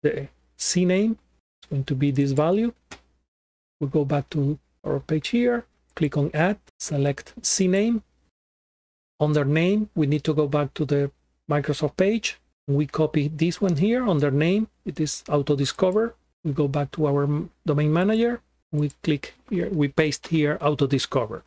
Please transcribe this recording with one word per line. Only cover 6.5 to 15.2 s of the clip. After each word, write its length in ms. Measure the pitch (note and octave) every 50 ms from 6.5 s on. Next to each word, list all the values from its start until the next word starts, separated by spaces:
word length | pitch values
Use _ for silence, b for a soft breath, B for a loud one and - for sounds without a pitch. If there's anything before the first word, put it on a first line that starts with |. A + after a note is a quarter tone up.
| G#3 - _ - _ _
select 560 | - - D#3 C#3+ C#3 C#3+ C#3 - - - - -
C 260 | - - - - F#3+ F3+
name. 340 | F#3 G3 G#3 A#3 A#3+ A3 - _ _ _ _ _ _ _ _ _ _ _ _ _ _ _ _ _ _ _ _ _ _ _
Under 260 | D3 D3+ D3+ D3+ C#3+
name, 460 | C3+ D3 D#3+ E3+ F3+ G3+ G#3+ G#3+ - _
we 120 | F3 D3+
need 180 | C#3 D3 D3+ -
to 80 | -
go 140 | D3+ D#3 D3+
back 260 | C#3 C#3+ D3 D3 C3+
to 140 | _ - D#3
the 240 | B2+ D3 C#3+ C#3+ C#3 _ _ _ _ _ _ _ -
Microsoft 480 | D3 D3 C#3 - C#3+ - D3+ C#3+ - -
page. 400 | F#3 G3 A3 A3+ - - - _ _ _ _ _ _
We 200 | - C#3 C#3 D3+
copy 420 | C#3 - - D#3 D3+ - D#3 C#3 D3+
this 320 | D#3+ C#3+ E3 F3+ E3+ -
one 160 | G3+ F#3+ E3+
here 320 | C#3 F3+ G#3+ A#3 B3+ B3+ A3+
under 220 | F3 D3 C#3+ C#3+
name. 380 | C3 C#3+ D#3 E3+ F#3+ G#3+ A3 - _ _ _
It 120 | G#3 C#3 -
is 260 | D#3 C#3+ - -